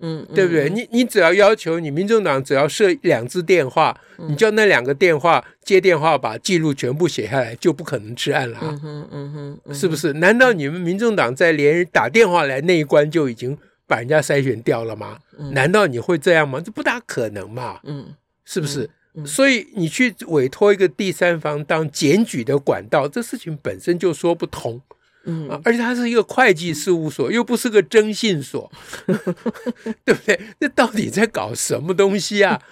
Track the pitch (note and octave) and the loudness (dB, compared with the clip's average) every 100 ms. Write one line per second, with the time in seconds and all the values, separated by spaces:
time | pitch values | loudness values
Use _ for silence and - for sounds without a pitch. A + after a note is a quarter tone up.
0 | E3 D#3+ - - F3+ E3 C#3+ G3+ A#3+ A#3 | -10 -10 -6 0 2 2 0 -2 -2 0
1 | B3+ G#3+ E3 F#3 G3+ A3 E3 E3 D#3+ C#3+ | 0 4 4 6 6 4 -2 -4 -4 -4
2 | G3 A3+ F#3 C3+ C3+ C#3 D3 - G3+ E3 | 0 2 2 0 0 0 2 2 2 2
3 | F3+ C3 A#2 F3+ E3 F3+ C3 D#3+ D3 - | 2 0 -2 -4 2 2 2 2 0 0
4 | _ - E3 D3 A3 G#3+ G#3+ C#3+ A#2+ C#3 | _ -12 -6 0 2 4 4 4 2 2
5 | F#3 D3+ E3+ C#3+ - _ - F#3+ F3+ E3 | 2 2 4 2 0 _ 2 4 4 4
6 | D#3 C#3+ B2 A2 - F3 D#3+ C#3 B2 C#3+ | 2 0 -2 -6 -2 0 0 -2 -4 -2
7 | E3+ - G#2 C3+ A#2 A2+ E3+ D3 E3 B2+ | -2 -2 -4 -2 -4 -2 -2 -2 -4 -8
8 | G#2 A#2 - C#3+ B2+ A2+ D#3 D3 D3+ D3 | -8 -8 -4 -2 -4 -6 -10 -10 -12 -14
9 | - C#3+ C#3+ D3 C#3+ D3 - C#3+ F3 D3+ | -14 -14 -12 -12 -14 -16 -14 -4 -2 0
10 | E3+ D3+ F3+ A#3 B3+ G3+ C#3 E3+ E3+ F#3+ | -2 2 4 6 4 4 -2 -4 -4 -2
11 | A#3 G3+ A#2+ C3 F3 D#3 C#3+ E3+ F3+ - | 0 0 0 2 2 4 4 2 0 0
12 | A2+ F3 A3 F3 C#3+ C3 E3 F3 D3 D#3+ | 2 4 4 4 0 0 2 2 4 4
13 | D3+ E3 C#3 A2+ B2+ D3 _ _ - B2 | 4 2 -2 -4 -8 -8 _ _ -4 -4
14 | A#2+ D3+ C#3 C#3+ C3+ A2+ A#2 B2 A2+ G#2 | 0 0 2 0 0 -2 -2 -2 -4 -10
15 | G#2 G#2+ _ - C#3+ C3+ C#3 G3+ F#3+ A#2+ | -12 -16 _ -16 -6 -2 2 2 2 -2
16 | A2 E3+ F3+ E3 D3 C3 F3 A3 C#4+ A#3+ | -2 -2 2 2 2 -4 -10 -6 -4 -4
17 | - - A2 G#2 G2 A#2 A#2+ F#2 - C#3+ | -6 -6 -6 -8 -14 -12 -12 -12 -14 -14
18 | G#2 D3 _ _ - - D3+ C#3+ A2 _ | -14 -20 _ _ -10 -6 -4 -4 -8 _
19 | _ - D3 D3+ C4+ B3 - G#3+ E3 - | _ -16 -6 0 2 2 -4 -6 -4 0
20 | B3+ F#3 A#3 D#3 C3 - G#3 G3+ F#3 - | -2 -2 -2 0 0 2 4 4 2 0
21 | G3 - F3 E3+ D#3 D3 D3+ D#3+ D#3 - | -6 -2 0 0 -4 -6 -2 -2 -2 0
22 | C#3 F3+ A3+ D3 A2+ C#3 - G#2+ G#2 D#3+ | 2 2 2 -4 -2 -2 0 -4 0 -2
23 | C#3 A#3+ A#3 A#3+ E3+ D#3 - F#2+ - F3 | 0 -4 -8 -10 -10 -10 -8 -6 -4 0
24 | F3+ D#3 E3+ E3+ E3+ - B2 A#2+ - _ | -2 0 -2 -2 -4 -8 -10 -10 -16 _
25 | _ _ - E3 D3 D3+ G3 A#3 A#3 B3 | _ _ -8 -8 -8 -4 0 0 0 -2
26 | A#3+ A#3 G3 - B3 E3 F3 D3+ - F3 | 0 0 0 4 4 4 -2 -4 0 0
27 | D#3 - C3 G#3+ A#3 A#3+ B3 G#3+ - A3+ | 0 -4 -2 0 0 -2 0 2 4 4
28 | G#3+ G#3 A3+ E3 C3 B2 G#2 - - - | 2 0 0 0 -4 -10 -10 -18 -20 -8
29 | - G3 - F3 - - - - - A3 | -2 -2 -2 -6 -6 -6 -8 -8 -10 -6
30 | - B3+ - G3+ G#3+ - D4 - B3+ G#3+ | -2 0 0 -2 -4 -6 -4 0 0 0
31 | A2+ C3 A3+ - G#2 A#2 - B2 D3+ F3+ | -4 0 -2 -2 -6 -6 -4 -4 -2 0
32 | G3 G3 - G#3 G3 D3+ - | 0 0 -2 0 2 0 -6